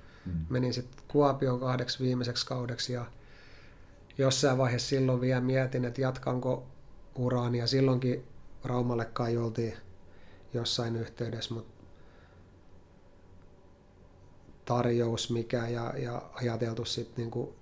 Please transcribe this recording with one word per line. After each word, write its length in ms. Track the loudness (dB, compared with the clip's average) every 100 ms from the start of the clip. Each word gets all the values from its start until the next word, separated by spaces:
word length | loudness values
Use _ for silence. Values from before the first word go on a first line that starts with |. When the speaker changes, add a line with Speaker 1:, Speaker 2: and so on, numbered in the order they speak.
| -20 -12 -4
Speaker 1:
Mm. 60 | -2 0
Speaker 2:
Menin 260 | 2 2
sit 140 | 0 -6 -12 2
Kuopioon 520 | 6 6 4 2 2
kahdeksi 380 | 2 0 -2 0
viimeiseksi 420 | 0 2 0 -2 -2
kaudeksi 460 | -2 -2 -4 -2
ja 140 | -4 -6 -12 -18 -20 -20 -20 -20 -20 -20 -20 -8 2
jossain 400 | 4 6 4 6
vaiheessa 300 | 4 2 2
silloin 320 | 4 4 4
vielä 200 | 4 4
mietin, 440 | 4 4 2 0
et 140 | 0 0
jatkanko 680 | 0 0 -2 0 0 -2 -4 -16 -18 -18 -10
uraani, 440 | -2 0 2 2 2
ja 80 | 2
silloinkin 580 | 4 6 4 2 0 -4 -16 -16 -8
Raumalle 400 | -2 0 2 0
kai 320 | 0 0 0 2
oltiin 380 | 0 0 -2 -4 -12 -18 -20 -20 -18 -18 -6
jossain 420 | -4 0 0 0 -2
yhteydessä, 580 | -4 -4 -6 -4 -6
mut 120 | -8 -10 -16 -20 -20 -20 -20 -20 -20 -20 -20 -20 -20 -20 -20 -20 -20 -20 -20 -20 -20 -20 -20 -20 -20 -20 -20 -20 -20 -20 -8
tarjous 680 | 0 2 4 4 2 0 0
mikä 380 | -2 0 -2 -2
ja, 260 | -2 -4 -4
ja 240 | -4 -6 -8
ajateltu 500 | -4 -2 0 -2 -2
sit 320 | -4 -4 -4 -6
niinku, 380 | -4 -4 -6 -10